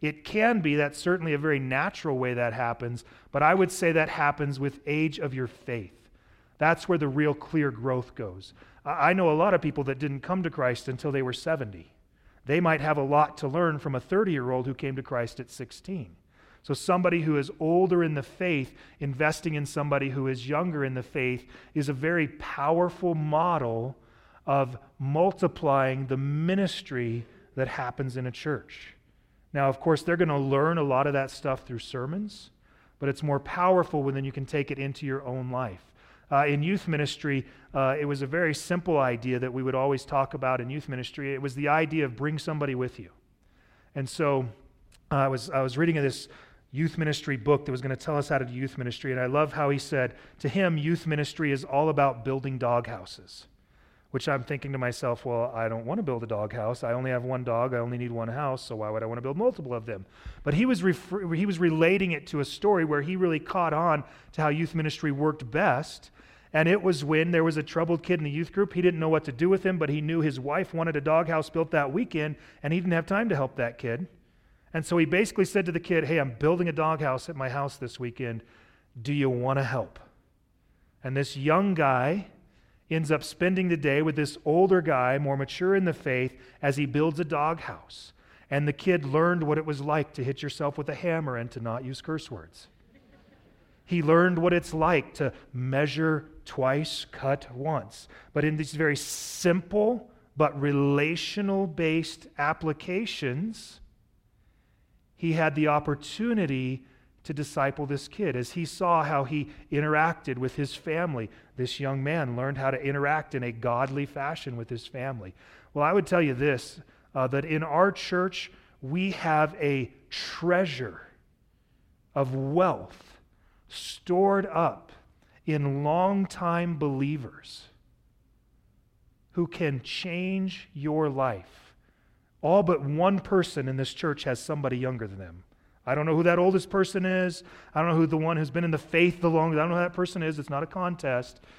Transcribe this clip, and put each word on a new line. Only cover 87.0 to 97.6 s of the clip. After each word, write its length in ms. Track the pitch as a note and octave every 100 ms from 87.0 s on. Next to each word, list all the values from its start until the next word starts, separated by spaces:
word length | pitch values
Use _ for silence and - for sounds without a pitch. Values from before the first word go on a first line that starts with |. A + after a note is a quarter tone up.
| D#3+ D3+
a 60 | D#3
doghouse. 880 | D3+ D#3 E3 - E2+ - - - _ _ - -
And 180 | C#3 D3
the 60 |
kid 300 | C#3+ F#3+ F3
learned 400 | C#3 D3+ E3+ F3+
what 140 | D3 D3+
it 80 | D#3
was 160 | C#3
like 320 | C#3+ D3+ C#3+
to 100 | -
hit 180 | C3 C3+
yourself 360 | C#3+ - D3 D3
with 100 | D3
a 80 | C#3+
hammer 400 | F3 E3 D3 A#2+
and 160 | A#2
to 80 | B2
not 240 | A#2 A#2
use 180 | C3 C3
curse 300 | - D#3+ -
words. 360 | E2 D#2+ - - _ _ - _ - _ _ _ _ _ _
He 180 | - F3
learned 360 | D3+ E3 F3+ E3+
what 160 | F3
it's 200 | F3 -
like 400 | D#3 D#3+ D#3 - -
to 180 | C3+ - -
measure 760 | B2 B2+ C3+ D3+ C#3 D#3+ D3+ D3+ - -
twice, 600 | - C3 C#3+ D#3 - -
cut 420 | - C3+ C#3+ -
once. 540 | B2